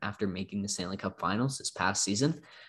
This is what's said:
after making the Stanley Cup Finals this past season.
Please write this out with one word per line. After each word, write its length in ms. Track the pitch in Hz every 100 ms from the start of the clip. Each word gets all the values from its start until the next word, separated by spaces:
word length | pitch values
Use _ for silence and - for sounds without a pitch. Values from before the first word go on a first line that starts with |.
after 260 | 101 104 101
making 360 | 90 95 101
the 40 | 101
Stanley 300 | - 90 98
Cup 220 | 101 -
Finals 400 | 85 104 135 135
this 100 | -
past 340 | - 90 101
season. 380 | - 104 143 160 - -